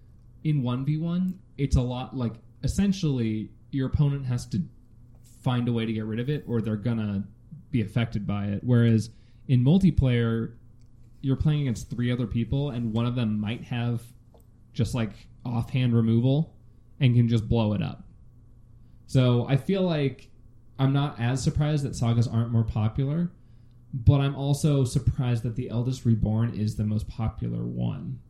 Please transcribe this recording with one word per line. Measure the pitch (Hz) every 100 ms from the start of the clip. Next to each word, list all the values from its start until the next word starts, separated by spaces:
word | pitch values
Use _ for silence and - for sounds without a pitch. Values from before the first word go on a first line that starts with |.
| - - - -
in | 156 147
one | 123 123 135
v | 156
one, | 170 180 185 - - -
it's | 139 135
a |
lot, | 123 123 127 131
like, | 117 110 - -
essentially, | 143 - 202 190 156 131 110 110 - - -
your | 139 131
opponent | - 143 143 131
has | 123 -
to | 107 - - - - - - - -
find | 131 123 120
a |
way | 117 113
to |
get | 110 110
rid | 110
of | 127
it, | 147 -
or | 117
they're | 107 107
gonna | 120 113 107 101 104 - - - -
be | 123
affected | 98 120 117 107 101
by | 101 101
it. | 101
Whereas | 123 120 117 113 101 - - - -
in | 123
multiplayer, | 123 190 190 - 131 120 117 113 117 - - - - - - -
you're | 135 131
playing | 151 147
against | 139 104 -
three | 113 120
other | 123 117
people, | 117 117 139 143
and | 120 117
one | 110 120
of | 123
them | 110 107
might | 104 131
have | - 123 120 117 - - - - - - -
just, | - 117
like, | 127 110 - - - 123
offhand | 120 120 131 123 117
removal | 113 117 131 143 165 - - - - -
and | 131 120
can | 117
just | 117 107
blow | 117 107
it | 104
up. | 98 - - - - - - - - - - - -
So | 139 123 120 120
I | 139
feel | - 190
like | 185 156 139 - - - - - - -
I'm | 135
not | 139 147 -
as | 120 135
surprised | 147 147 147 151 135
that | -
sagas | 117 117 117
aren't | 113 117
more | 117
popular, | 110 113 110 139 135 160 175 - - - - - -
but | 131 113 143
I'm | 139 139
also | 139 143 156 139 123
surprised | 143 - - 123 120
that | 123 120
the | 123
Eldest | 117 123 131 120
Reborn | 110 104 110 117
is | 95 107 107
the | 107
most | 107 -
popular | - 110 - 117 117 117
one. | 120 120 101 - 131